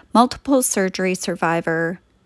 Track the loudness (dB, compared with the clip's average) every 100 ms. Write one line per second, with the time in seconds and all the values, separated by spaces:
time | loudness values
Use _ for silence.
0 | 0 2 2 0 0 0 2 0 -2 -2
1 | -2 -2 -4 -2 0 0 0 -2 -2 -6
2 | _ _